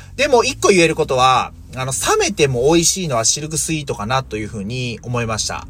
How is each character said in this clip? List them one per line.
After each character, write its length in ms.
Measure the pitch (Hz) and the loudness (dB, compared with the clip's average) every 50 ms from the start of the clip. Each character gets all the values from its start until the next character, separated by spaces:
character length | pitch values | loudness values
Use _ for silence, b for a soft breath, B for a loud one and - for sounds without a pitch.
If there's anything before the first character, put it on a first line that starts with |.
| B B B | B B B
で 120 | - 269 294 | -2 0 4
も 160 | 269 233 226 | 4 4 4
一 160 | 254 - - | 2 -2 -2
個 80 | - 349 | 2 4
言 100 | 202 180 | 6 6
え 100 | 165 156 | 6 4
る 60 | 156 | 4
こ 120 | 160 151 | 0 0
と 100 | - 139 | 0 2
は、 360 | 127 127 127 127 117 95 85 - - - - - | 4 4 4 4 4 2 -2 -8 -16 -20 -14 -10
あ 100 | 127 131 | -8 -6
の、 80 | 131 131 | -6 -6
冷 360 | - - - 415 440 403 330 | -4 0 0 2 2 0 -2
め 40 | 202 | 0
て 160 | - 151 135 | 2 2 2
も 240 | 127 117 123 151 170 | 2 2 2 4 4
美 80 | 170 | 4
味 40 | 165 | 4
し 200 | - - 190 180 | 2 0 0 -2
い 40 | 156 | -2
の 80 | 127 | -2
は 80 | 113 113 | 0 0
シ 160 | - - 147 | 0 0 -2
ル 80 | 151 156 | -4 -6
ク 100 | 160 143 | -4 -4
ス 140 | - - 160 | -4 -2 -4
イ 60 | 156 | -4
ー 40 | 147 | -4
ト 100 | - 123 | -6 -6
か 120 | - 101 | -6 -2
な 160 | 110 131 135 131 | -2 -2 -2 -2
と 140 | - 107 | -4 -8
い 80 | 107 110 | -8 -8
う 40 | 98 | -8
ふ 100 | 104 107 | -8 -8
う 60 | 95 | -8
に 360 | 104 123 127 127 120 110 - - | -6 -6 -4 -4 -6 -6 -8 -8
思 180 | 113 123 120 | -6 -4 -4
い 60 | 117 | -2
ま 120 | 113 110 104 | -2 -4 -4
し 80 | - | -4
た。 200 | - 87 - - | -6 -6 -8 -12